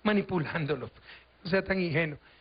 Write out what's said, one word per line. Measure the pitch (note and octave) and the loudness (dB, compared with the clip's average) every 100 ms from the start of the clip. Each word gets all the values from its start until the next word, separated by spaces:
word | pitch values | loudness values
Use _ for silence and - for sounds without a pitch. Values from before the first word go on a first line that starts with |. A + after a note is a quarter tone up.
manipulándolo? | G#3+ G3+ F#3+ F3 C#3+ E3+ D3 C3+ A#2 - - - - _ | 2 2 2 0 0 -2 -2 -2 -6 -14 -20 -20 -20 _
No | F3 | 0
sea | F#3+ | 0
tan | F#3+ F#3+ | 2 0
ingenuo. | E3+ D3+ E3 C#3 - - | 0 0 0 -4 -14 -20